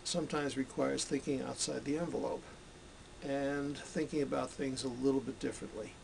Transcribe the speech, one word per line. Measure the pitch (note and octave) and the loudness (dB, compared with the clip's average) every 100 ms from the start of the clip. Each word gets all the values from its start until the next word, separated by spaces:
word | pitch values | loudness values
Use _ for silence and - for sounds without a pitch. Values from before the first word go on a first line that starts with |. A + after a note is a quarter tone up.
sometimes | - F3 D3+ D3+ C#3+ C3 | 0 0 2 2 2 0
requires | C3+ - C3+ C3+ - | -2 2 2 4 2
thinking | C#3+ C#3+ C3+ | 0 2 0
outside | B2+ B2 - D3 C3+ | 0 0 0 0 0
the | D3+ | 0
envelope | E3+ - - - - - - - - - - - C#3+ | 2 0 0 -2 -6 -16 -16 -16 -16 -16 -16 -8 0
and | C#3 C#3 C#3+ C#3+ C#3+ | 2 2 2 0 -4
thinking | - F3 D3 D#3 | -2 0 2 2
about | C3+ C#3 B2+ | 2 2 0
things | - C#3 B2+ | 0 -2 0
a | C3 | -2
little | B2 C3+ C3+ | 2 4 6
bit | A#2+ B2+ | 2 -2
differently. | - - G2+ G#2+ G#2+ - | -2 -2 -8 -6 -8 -10